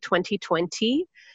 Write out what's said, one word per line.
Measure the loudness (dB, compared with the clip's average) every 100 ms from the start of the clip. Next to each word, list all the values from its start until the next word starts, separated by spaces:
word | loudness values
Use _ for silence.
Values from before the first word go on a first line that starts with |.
twenty | 0 0 0 -4
twenty, | 0 0 0 0 0 0 -2 -10 -20